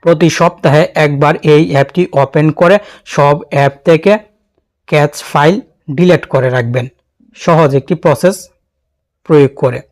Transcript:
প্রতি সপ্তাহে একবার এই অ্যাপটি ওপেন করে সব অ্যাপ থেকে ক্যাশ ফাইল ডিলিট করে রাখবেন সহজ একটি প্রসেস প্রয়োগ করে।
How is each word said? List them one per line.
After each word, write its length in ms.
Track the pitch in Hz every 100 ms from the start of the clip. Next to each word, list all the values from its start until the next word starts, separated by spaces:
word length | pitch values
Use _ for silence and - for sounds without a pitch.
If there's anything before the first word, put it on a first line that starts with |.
প্রতি 280 | 165 165 165
সপ্তাহে 540 | - 175 175 160 147 - -
একবার 380 | 151 143 147 -
এই 200 | 156 151 165
অ্যাপটি 320 | 139 135 - 180 -
ওপেন 280 | 135 160 156
করে 240 | 143 175 196 - - -
সব 300 | - 143 147 -
অ্যাপ 240 | 151 139 139 -
থেকে 320 | 160 175 214 214 _ _ _ _ _ _
ক্যাশ 260 | 151 147 - -
ফাইল 240 | 151 147 196 - _ -
ডিলিট 320 | 139 180 175 -
করে 240 | 135 127
রাখবেন 360 | 127 120 123 127 _ _ _ _ _
সহজ 320 | - 160 156 135
একটি 180 | - 165
প্রসেস 400 | 170 143 180 196 - _ _ _ _ _ _ _
প্রয়োগ 280 | _ 151 139 -
করে। 240 | 135 123 -